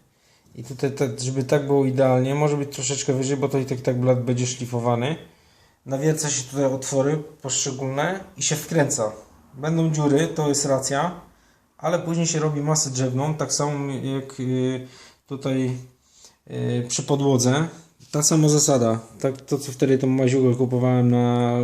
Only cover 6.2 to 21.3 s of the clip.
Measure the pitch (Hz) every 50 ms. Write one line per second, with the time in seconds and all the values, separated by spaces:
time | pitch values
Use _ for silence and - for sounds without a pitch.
6.2 | 151 143 127 127 127 - 135 143 139 131 131 135 - - 143 135 135 143 156 151
7.2 | - - - - - 131 - - - 139 127 127 139 131 131 143 151 175 190 190
8.2 | - - - - - - 151 151 - - 165 165 139 131 - 123 110 107 - -
9.2 | - - - - - _ - 131 143 156 165 165 165 160 151 156 147 143 135 147
10.2 | 165 165 - 160 151 147 139 135 - 139 135 131 123 - 139 139 160 180 175 -
11.2 | - - _ _ _ _ _ _ _ _ _ _ - 160 175 165 - 160 170 170
12.2 | 165 160 160 156 151 156 147 143 143 151 156 151 - 135 127 127 131 127 127 131
13.2 | 143 156 156 151 143 127 - - 147 147 147 139 139 139 135 120 127 135 135 135
14.2 | 127 - - - 127 127 127 127 127 131 131 127 127 127 - - - - - _
15.2 | _ - 139 127 - 135 131 131 131 123 127 127 127 - _ _ _ _ _ _
16.2 | - - _ _ _ 135 127 123 123 123 123 123 120 120 - - 127 - 147 139
17.2 | 139 139 135 120 117 127 131 147 160 160 - - - _ _ _ - - - 151
18.2 | 147 - 165 156 151 151 147 147 131 151 139 123 117 113 113 113 - - - -
19.2 | - 135 131 - - - 147 131 - 131 123 - 151 135 135 127 135 131 131 131
20.2 | 131 123 131 135 131 123 120 123 131 123 127 120 123 127 123 123 123 123 120 123
21.2 | 123 120